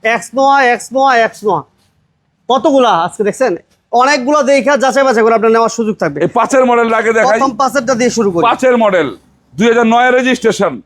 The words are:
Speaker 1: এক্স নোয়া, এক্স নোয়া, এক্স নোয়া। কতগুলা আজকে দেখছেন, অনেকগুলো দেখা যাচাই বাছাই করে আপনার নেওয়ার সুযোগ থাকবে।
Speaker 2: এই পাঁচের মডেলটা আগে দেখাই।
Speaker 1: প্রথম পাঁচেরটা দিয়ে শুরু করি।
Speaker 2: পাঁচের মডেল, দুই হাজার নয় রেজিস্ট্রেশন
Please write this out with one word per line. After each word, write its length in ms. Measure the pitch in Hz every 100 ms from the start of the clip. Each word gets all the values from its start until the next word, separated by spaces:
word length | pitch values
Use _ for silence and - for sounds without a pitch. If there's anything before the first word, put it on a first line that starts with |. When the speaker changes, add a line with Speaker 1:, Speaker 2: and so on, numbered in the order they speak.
| 220
Speaker 1:
এক্স 140 | 226 - 240
নোয়া, 200 | 269 277 254
এক্স 140 | 240 -
নোয়া, 180 | 254 269 247 220
এক্স 120 | 226 208
নোয়া। 140 | 170 135 _ _ _ _ _ _ _ _
কতগুলা 440 | 254 269 277 247 175 175
আজকে 160 | - 208
দেখছেন, 240 | - 254 175 _ _ _
অনেকগুলো 460 | 233 262 294 247 302 254
দেখা 260 | 277 233 285
যাচাই 200 | 262 240 269
বাছাই 160 | 226
করে 100 | 220 226
আপনার 140 | 226 226
নেওয়ার 160 | 226 -
সুযোগ 160 | 214 208
থাকবে। 160 | 170 143
Speaker 2:
এই 60 | 170 247
পাঁচের 260 | 233 269 254
মডেলটা 260 | 240 233 226
আগে 120 | 220 226
দেখাই। 200 | 190 220
Speaker 1:
প্রথম 140 | 269 233
পাঁচেরটা 340 | 262 277 240 247
দিয়ে 120 | 247 220
শুরু 120 | 202
করি। 100 | 170 233
Speaker 2:
পাঁচের 260 | 240 254 247
মডেল, 240 | 220 185 143 92 _ _ _
দুই 120 | 131 226
হাজার 160 | 226 226
নয় 160 | 233 247 247
রেজিস্ট্রেশন 540 | 254 254 190 185 190 123